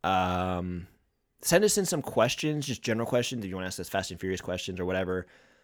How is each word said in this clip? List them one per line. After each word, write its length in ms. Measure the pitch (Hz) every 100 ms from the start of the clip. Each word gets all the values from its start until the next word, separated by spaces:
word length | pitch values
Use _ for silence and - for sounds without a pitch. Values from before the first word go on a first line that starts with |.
Um, 800 | 85 92 92 90 92 90 90 87 87 _ _ _ _ _
send 240 | - 170
us 120 | 208 208
in 80 |
some 160 | 185 160
questions, 640 | - - 120 - 156 151
just 160 | 139 110
general 240 | - 113 117
questions. 360 | 123 120 123
If 60 | 98
you 60 |
wanna 120 | 92 92
ask 100 | -
us 120 | 87
Fast 220 | 98 90
and 80 | 90
Furious 180 | 95 92
questions 400 | - 90 - 90
or 60 |
whatever, 420 | 90 92 90 92 87 - - _